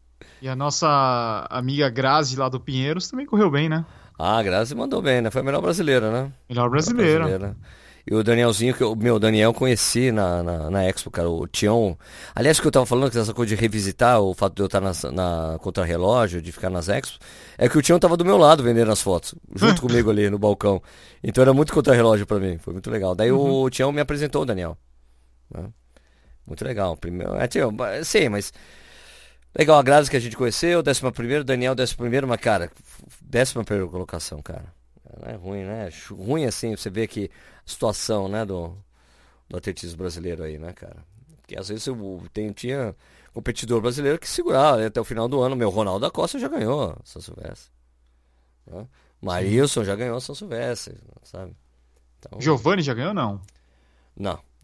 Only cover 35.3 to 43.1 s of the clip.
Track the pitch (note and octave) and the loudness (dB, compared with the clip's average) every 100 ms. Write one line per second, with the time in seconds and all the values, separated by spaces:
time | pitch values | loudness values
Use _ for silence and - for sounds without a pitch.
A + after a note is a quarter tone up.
35.3 | G#2+ F2+ G2+ F#2+ A2 F#2+ - - F#2+ G2+ | -14 -10 -10 -8 -10 -12 -14 -18 -10 -4
36.3 | D#3+ B2+ - A2+ G#2 G#2 F#2+ A2 A2 G2 | -2 -2 -4 -6 -8 -6 -4 -4 -6 -10
37.3 | - - - - - A#2 G2+ - G#2+ F#2+ | -12 -20 -20 -18 -4 -4 -4 -4 -2 -2
38.3 | G#2 G#2 F#2 E2+ F#2+ - _ _ _ _ | -4 -4 -6 -8 -12 -20 _ _ _ _
39.3 | _ - F2+ G2+ F2 E2+ E2 F2+ E2 F2 | _ -16 -10 -10 -10 -12 -10 -10 -8 -8
40.3 | E2 D#2 D2+ E2 F#2+ - E2 - _ - | -8 -10 -12 -14 -16 -20 -20 -20 _ -20
41.3 | - _ G#2 F#2+ A2 C3+ A#2+ G2 F#2 F#2 | -20 _ -14 -12 -10 -8 -10 -10 -12 -12
42.3 | G#2+ G#2+ G2+ A#2+ C#3 A2+ - _ | -8 -8 -8 -8 -6 -6 -10 _